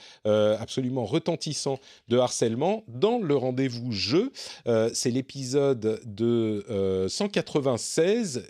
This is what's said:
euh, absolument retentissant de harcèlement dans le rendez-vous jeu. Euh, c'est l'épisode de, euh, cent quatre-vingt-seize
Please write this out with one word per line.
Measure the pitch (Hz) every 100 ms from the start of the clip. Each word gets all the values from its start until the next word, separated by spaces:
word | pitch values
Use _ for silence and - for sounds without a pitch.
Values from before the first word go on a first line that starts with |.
| - - 107
euh, | 107 107 107
absolument | 117 - 127 131 107
retentissant | 160 170 165 - 143 143 135 - - -
de | 120
harcèlement | 123 - 120 113 165 214 -
dans | 120 202 240
le | 175
rendez-vous | 143 127 127 135 120 123
jeu. | 101 95 151 262 - - - -
Euh, | 113 113
c'est | - 127
l'épisode | 123 131 139 127 139 139 127 107 110
de, | 117 101 117 120 110 104 -
euh, | 101 95 95 95
cent | - 202
quatre-vingt-seize | 180 - 156 139 117 - - 170 226 208 123